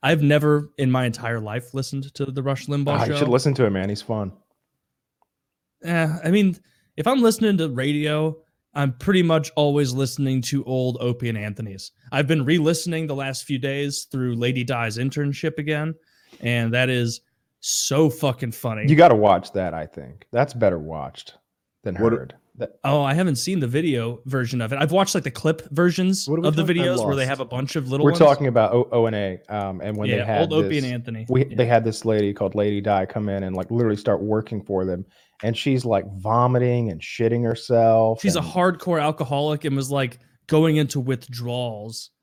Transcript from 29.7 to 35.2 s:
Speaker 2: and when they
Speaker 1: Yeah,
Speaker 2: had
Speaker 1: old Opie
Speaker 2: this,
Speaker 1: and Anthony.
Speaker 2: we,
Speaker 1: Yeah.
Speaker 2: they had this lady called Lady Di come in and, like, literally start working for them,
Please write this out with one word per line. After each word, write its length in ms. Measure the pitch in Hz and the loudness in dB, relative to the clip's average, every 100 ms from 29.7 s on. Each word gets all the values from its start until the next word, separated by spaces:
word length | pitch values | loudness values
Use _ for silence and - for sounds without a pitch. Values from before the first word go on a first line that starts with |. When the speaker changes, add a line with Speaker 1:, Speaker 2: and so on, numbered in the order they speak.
| 95 | -6
Speaker 2:
and 160 | 101 107 | -6 -6
when 120 | 107 | -2
they 60 | 110 | -2
Speaker 1:
Yeah, 60 | |
Speaker 2:
had 160 | 101 104 | 0 0
Speaker 1:
old 100 | - | 0
Opie 160 | 156 98 151 | 0 0 -2
Speaker 2:
this, 40 | |
Speaker 1:
and 80 | 131 | -4
Anthony. 340 | 123 120 113 117 | -6 -8 -10 -2
Speaker 2:
we, 180 | 127 131 | 0 0
Speaker 1:
Yeah. 100 | 120 | 2
Speaker 2:
they 100 | 120 | 4
had 180 | 120 | 4
this 200 | 110 110 | 2 -2
lady 280 | 113 107 104 | 0 2 2
called 220 | 101 98 | 0 -2
Lady 260 | 104 104 104 | 0 0 0
Di 260 | 101 101 95 | 0 0 0
come 220 | - 104 | -4 -4
in 160 | 98 | -4
and, 120 | 95 92 | -4 -6
like, 140 | 92 | -4
literally 260 | 117 117 104 | 0 0 0
start 240 | - 98 | 0 0
working 380 | 104 107 107 110 | 0 -2 -2 -10
for 220 | 95 95 | -4 -2
them, 220 | 95 90 98 _ | -2 -4 -8 _